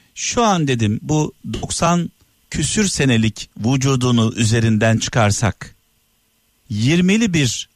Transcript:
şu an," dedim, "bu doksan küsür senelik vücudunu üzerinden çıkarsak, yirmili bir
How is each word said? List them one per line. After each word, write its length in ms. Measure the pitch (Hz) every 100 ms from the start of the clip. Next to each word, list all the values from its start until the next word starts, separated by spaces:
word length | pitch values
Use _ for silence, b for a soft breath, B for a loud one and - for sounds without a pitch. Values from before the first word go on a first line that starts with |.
| b -
şu 280 | - -
an," 240 | 226 180 143
dedim, 320 | 120 107 110
"bu 320 | 135 151 151 - -
doksan 580 | 107 - - 170 175 165 _ _ _ -
küsür 380 | - 147 214 196
senelik 600 | - 135 113 110 - - - 107
vücudunu 680 | 135 135 131 123 117 110 -
üzerinden 640 | 110 117 113 107 113 110
çıkarsak, 800 | - 123 104 - 107 - - - _ _ _ _ _ _ _ _ -
yirmili 640 | 104 120 175 185 220 233
bir 360 | 165 131 - -